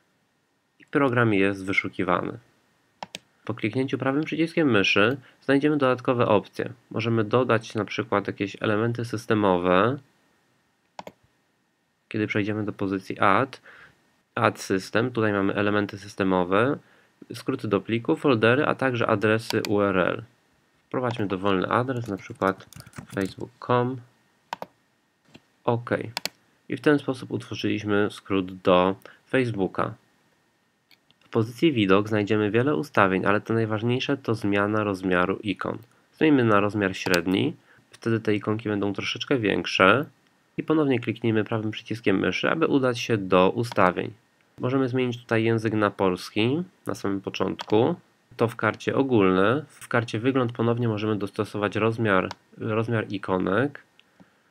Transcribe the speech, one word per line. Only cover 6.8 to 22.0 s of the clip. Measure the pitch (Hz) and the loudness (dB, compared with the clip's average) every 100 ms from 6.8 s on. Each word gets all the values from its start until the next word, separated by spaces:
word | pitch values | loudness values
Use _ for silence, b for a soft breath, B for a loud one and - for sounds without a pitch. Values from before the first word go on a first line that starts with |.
| - | -10
Możemy | 113 113 113 | -4 0 0
dodać | 104 123 123 110 - 110 | 2 2 2 0 0 -6
na | 95 | -6
przykład | - 107 101 98 | -6 -2 -2 -2
jakieś | 107 101 - | -6 -6 -4
elementy | 110 104 117 120 117 | -2 0 0 -2 -6
systemowe. | 107 - 107 101 90 90 90 113 143 - _ _ _ _ _ _ _ _ - - _ _ _ _ _ _ _ _ _ - | -6 0 2 4 4 4 4 4 0 -10 _ _ _ _ _ _ _ _ -20 -20 _ _ _ _ _ _ _ _ _ -8
Kiedy | 110 104 | -4 -2
przejdziemy | 107 104 107 104 | -2 -2 -4 -4
do | |
pozycji | - 98 98 - - | -4 -4 -4 -6 0
Add, | 101 101 135 - B B B B _ _ _ 117 | 4 4 0 -6 B B B B _ _ _ 0
Add | 110 - | 0 0
System, | - 95 - 104 127 | -4 -4 -2 -2 -2
tutaj | 117 107 | 0 0
mamy | 101 98 | 0 0
elementy | 101 104 104 101 101 | 0 0 0 -2 -8
systemowe, | 101 - 95 92 90 98 131 165 b b b b - | -12 -2 0 2 2 2 0 -2 b b b b -18
skróty | 120 - 127 110 | -12 -6 -4 -2
do | 98 | -2
pliku, | - 117 123 156 | -2 -4 -2 0
foldery, | 151 117 113 131 - | 2 4 4 2 0
a | - | 0
także | 131 120 - | -2 0 0
adresy | 110 107 113 - 110 - | 0 2 0 0 -2 0
U | 101 | 0
R | 101 92 | 2 2
L. | 87 87 110 _ _ _ _ _ - | 0 -2 -10 _ _ _ _ _ -8
Wprowadźmy | 131 123 113 98 | -4 -4 -4 -4
dowolny | 92 101 92 - | -2 0 0 0
adres, | 113 127 123 | -2 -2 -6